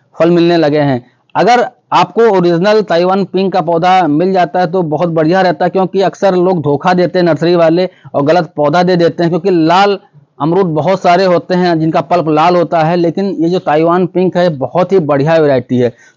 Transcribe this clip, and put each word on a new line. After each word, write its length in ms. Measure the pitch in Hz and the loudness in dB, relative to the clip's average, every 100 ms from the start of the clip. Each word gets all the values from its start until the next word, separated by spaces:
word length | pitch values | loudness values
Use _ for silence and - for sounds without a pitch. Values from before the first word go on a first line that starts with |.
| _ - | _ -2
फल 160 | 165 | 0
मिलने 260 | 175 170 170 | 2 2 2
लगे 220 | 151 151 | 0 0
हैं। 220 | 143 123 123 _ _ 139 | 0 -2 -6 _ _ -2
अगर 300 | 180 247 - - - | 2 2 0 -8 -4
आपको 300 | 156 180 220 226 | -2 0 2 2
original 540 | 190 175 170 202 214 | 2 2 0 0 0
Taiwan 400 | 180 170 180 196 190 | 0 0 0 -2 -2
pink 260 | 185 196 | -2 -2
का 80 | 185 | -2
पौधा 300 | 160 170 180 185 165 | -2 0 2 2 2
मिल 240 | 147 185 | 0 0
जाता 260 | 190 165 180 | 0 -2 -2
है 120 | 180 | -2
तो 100 | 185 | -2
बहुत 260 | 165 147 180 | -4 -2 -2
बढ़िया 320 | 160 156 190 | -2 0 0
रहता 240 | 185 - 180 | 0 0 -2
है, 40 | |
क्योंकि 320 | 190 185 190 | -2 -2 -2
अक्सर 340 | 180 - 196 180 | -2 -2 -2 0
लोग 260 | 180 180 | 0 0
धोखा 320 | 143 143 180 | -2 -2 0
देते 260 | 180 175 185 | 0 0 0
हैं 60 | 175 | 0
nursery 300 | 156 170 175 | 0 0 2
वाले 320 | 165 165 180 - 139 | 2 2 -2 -8 -10
और 100 | 139 | -4
गलत 280 | 143 175 165 - | 0 0 -2 -2
पौधा 260 | 147 175 | -2 0
दे 120 | 180 180 | 0 2
देते 280 | 170 165 | 0 0
हैं, 60 | 170 | -2
क्योंकि 200 | 175 190 | -2 -2
लाल 460 | 175 160 180 202 190 _ _ _ - | 0 2 2 2 -2 _ _ _ -6
अमरूद 280 | 147 180 185 | -2 0 -2
बहुत 340 | 156 151 190 | -2 -2 0
सारे 240 | 185 175 190 | 2 2 2
होते 300 | 170 - 180 | 0 -2 -2
हैं 240 | 180 165 | 0 0
जिनका 220 | 160 170 | -2 -2
पल्प 260 | 160 175 160 | -2 -2 0
लाल 260 | 151 170 180 | 0 2 2
होता 260 | 160 170 | 0 0
है, 140 | 156 175 | 0 0
लेकिन 300 | 170 156 196 151 | -2 -2 -4 -2
ये 140 | 165 | -2
जो 100 | 185 | -2
Taiwan 440 | - 151 165 175 175 | 0 0 2 0 0
pink 300 | 175 185 175 | -2 -2 0
है 100 | 175 143 | -2 -2
बहुत 340 | 127 170 180 | -4 -2 0
ही 80 | 190 | 0
बढ़िया 360 | 147 139 147 165 | 0 0 2 2
variety 400 | 151 131 - 127 | 2 0 0 -2
है। 160 | 120 - - | -2 -4 -16